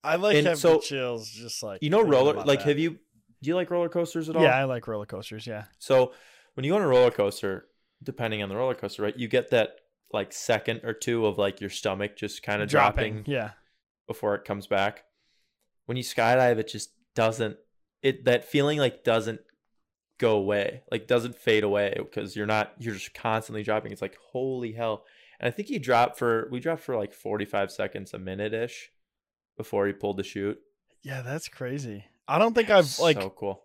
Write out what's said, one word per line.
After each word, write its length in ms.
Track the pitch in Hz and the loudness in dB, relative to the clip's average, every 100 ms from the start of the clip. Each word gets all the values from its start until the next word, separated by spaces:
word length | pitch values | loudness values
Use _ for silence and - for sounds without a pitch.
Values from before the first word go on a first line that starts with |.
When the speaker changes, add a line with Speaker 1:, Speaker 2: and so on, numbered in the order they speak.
Speaker 1:
I, 120 | 147 170 | 0 0
like, 220 | 202 151 | 4 4
Speaker 2:
And 100 | 156 | 4
Speaker 1:
have 120 | 156 | 4
Speaker 2:
so, 160 | 170 160 | 6 6
Speaker 1:
the 40 | |
chills 480 | - 139 123 120 110 | 4 -4 -4 -4 -8
just, 300 | 110 117 - | -14 -12 -10
like, 180 | 110 95 | -10 -6
Speaker 2:
you 80 | 147 | 0
know, 80 | 196 | 4
Speaker 1:
thinking 140 | 208 | 6
Speaker 2:
roller, 200 | 135 135 | 6 6
Speaker 1:
about 140 | 151 143 | 4 2
Speaker 2:
like, 120 | 139 | 2
Speaker 1:
that. 80 | 147 | 2
Speaker 2:
have 100 | 147 | 0
you, 120 | 165 160 _ _ _ _ | 0 -4 _ _ _ _
do 80 | 131 | -4
you 60 | 175 | -2
like 140 | 175 | 0
roller 180 | 175 170 | 0 0
coasters 400 | 175 170 170 160 | -2 -2 -4 -4
at 60 | 160 | 4
all? 60 | |
Speaker 1:
Yeah, 120 | 156 127 | 6 6
I 80 | |
like 240 | 135 123 113 | 0 -4 -6
roller 180 | 107 104 | -8 -8
coasters, 380 | 92 - 107 113 | -12 -12 -14 -12
yeah. 200 | 107 104 _ | -12 -14 _
Speaker 2:
So 340 | - 131 127 - - _ _ | 2 4 4 -2 -20 _ _
when 100 | - | -6
you 80 | 135 | 0
go 60 | 196 | 2
on 40 | |
a 40 | 175 | 4
roller 240 | 127 123 | 6 6
coaster, 540 | 117 101 - 101 95 - _ _ _ | 4 -2 0 -6 -6 -10 _ _ _
depending 400 | - - 117 107 | -14 -6 -4 -4
on 60 | 101 | -4
the 80 | 101 | -2
roller 200 | 131 123 | -4 -4
coaster, 260 | 101 - | -8 -4
right, 140 | 104 113 | -4 -4
you 100 | 120 | -2
get 220 | 123 120 | -2 2
that, 300 | 120 110 - _ _ _ | 2 2 -4 _ _ _
like, 180 | - 101 | -6 -6
second 500 | - - 110 - 117 113 | -8 -2 -2 -2 -6 -8
or 80 | |
two 320 | 110 - 117 107 | -6 -4 0 0
of, 120 | 101 | 2
like, 220 | 101 98 | -2 -2
your 100 | 101 | -10
stomach 440 | - 104 95 104 - | -6 -4 -2 -4 -6
just 260 | 104 - | -10 -10
kinda 240 | - 104 107 | -6 -4 2
Speaker 1:
Dropping, 480 | 147 135 107 110 107 | 4 4 2 -4 -4
Speaker 2:
dropping 100 | 107 | -6
Speaker 1:
yeah. 180 | 135 107 - _ _ _ _ - | -6 -6 -12 _ _ _ _ -14
Speaker 2:
before 260 | 113 107 104 | -6 -2 -2
it 100 | - | -4
comes 200 | 101 95 | -8 -2
back. 360 | 101 101 110 _ _ _ _ _ _ _ _ - | 0 0 -2 _ _ _ _ _ _ _ _ -8
When 100 | 123 | -8
you 60 | |
skydive, 540 | 120 - 113 127 123 117 | -6 0 4 6 6 4
it 120 | 107 | -2
just 220 | 107 - _ _ - | -8 -12 _ _ 0
doesn't, 420 | 113 110 110 101 _ _ _ _ | 0 2 -4 -6 _ _ _ _
it, 220 | 135 135 127 | -2 0 2
that 200 | 123 - | 2 2
feeling, 320 | 143 143 151 | 2 2 2
like, 260 | 131 - | 0 0
doesn't 380 | - 113 107 110 _ _ _ _ _ _ _ _ | 0 2 0 -8 _ _ _ _ _ _ _ _
go 180 | 120 107 | 2 4
away, 460 | 98 104 98 - _ | 2 0 0 -4 _
like, 180 | 113 - | -8 0
doesn't 280 | 123 117 117 | 0 0 -4
fade 280 | - 107 104 | 2 4 4
away, 340 | 101 101 - - | 2 2 0 -6
'cause 200 | - 104 104 | -8 -8 -6
you're 100 | 104 | 0
not, 280 | 107 104 - | 0 0 -4
you're 140 | 117 98 | -8 -8
just 180 | - | -10
constantly 480 | - 117 110 - 110 | -6 -2 -2 -2 -8
dropping. 280 | 104 107 110 | -2 -2 -2
It's 100 | 101 | -8
like, 140 | 101 - _ | -10 -10 _
"Holy 400 | 131 131 127 120 | -6 -4 -4 -6
hell." 300 | 113 113 104 _ _ - _ | -6 -4 -6 _ _ -20 _
And 80 | 120 | -4
I 40 | |
think 160 | 120 202 | -4 -6
he 120 | 254 | -6
dropped 380 | 123 117 123 - | 2 4 4 2
for, 300 | 120 113 113 | 0 0 -2
we 100 | 123 | -6
dropped 200 | 156 160 | -4 -6
for, 120 | - 120 | -4 -4
like, 160 | 101 | -4
forty-five 580 | - - 104 104 104 98 | -8 -6 -6 -4 -2 -4
seconds, 420 | - 101 101 95 | -4 -6 -6 -14
a 60 | - | -12
minute-ish 720 | 95 95 107 110 120 - - _ _ _ _ _ _ _ | -10 -6 -6 -4 -6 -10 -20 _ _ _ _ _ _ _
before 300 | 110 101 101 | -4 0 0
he 60 | |
pulled 240 | 98 104 98 | 0 -4 -4
the 60 | |
chute. 360 | 95 98 98 - _ _ _ _ | -6 -4 -4 -6 _ _ _ _
Speaker 1:
Yeah, 180 | 139 131 | -12 -12
that's 240 | 123 147 - | -8 -10 -10
crazy. 580 | - 127 139 127 104 - _ - | -12 -10 -8 -10 -12 -16 _ -2
I 100 | 151 | 0
don't 140 | 226 | 0
think 160 | 233 220 | 0 6
I've, 300 | 208 151 - | 6 6 2
like, 200 | 170 147 | 0 2
Speaker 2:
So 100 | 95 | -4
cool. 320 | - 101 95 | -6 -8 -8